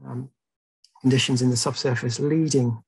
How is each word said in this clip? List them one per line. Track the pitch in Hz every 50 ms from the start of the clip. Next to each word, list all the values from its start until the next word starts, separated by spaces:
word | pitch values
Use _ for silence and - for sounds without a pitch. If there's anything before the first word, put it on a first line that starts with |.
| 135
um, | 135 123 123 135 135 _ _ _ _ _ _ _ _ _ _ _ _ _ _
conditions | - 131 131 127 - - 135 120
in | 127 127
the | 123 117
subsurface | - 143 123 - - 139 123 117 - 143 110 -
leading | 139 147 156 160 160 151 147 135 123 120 113 113 _